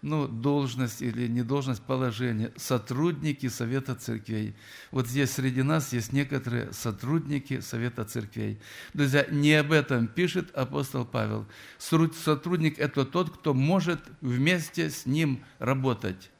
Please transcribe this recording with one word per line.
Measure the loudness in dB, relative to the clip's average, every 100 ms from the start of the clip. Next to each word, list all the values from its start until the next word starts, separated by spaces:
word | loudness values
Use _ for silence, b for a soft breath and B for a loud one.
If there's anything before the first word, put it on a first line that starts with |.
ну, | -2 -2 -2
должность | 0 2 2 0 0 -2 -2
или | -4 -2 0
не | 0
должность, | 0 0 0 -4
положение. | -2 0 0 0 -2 0 -2 -4
Сотрудники | -2 -2 0 0 0 0 -2 -2 -4
Совета | -4 -2 -2 -2 -6
Церквей. | -4 -6 -4 -4 -4 -8 B B B
Вот | -2 0
здесь | 2 2
среди | 2 0 2
нас | 2 2 0
есть | -4 0
некоторые | 0 0 -2 -2 -4 -4
сотрудники | -4 -4 -4 0 0 0 -4 -4 -6
Совета | -4 -4 -4 -4
Церквей. | -6 -6 -6 -6 -6 -6 B B B 0
Друзья, | 2 4 2
не | 2 6
об | 6 6
этом | 4 4 2 2
пишет | 2 2 2 -4 -4
апостол | -2 -2 -2 -4 -2
Павел. | -2 0 -2 -6 B B B
Сру-, | 2 4 4
сотрудник — | 2 0 0 2 2 2 2
это | -2 0 0
тот, | 0 -2
кто | -2 0
может | 2 4 4 2 -2 -6 -8
вместе | -2 2 4 2 0 -2 -2
с | -2 0
ним | 2 2 0 B B
работать. | -2 2 2 0 -2 -6 -12 _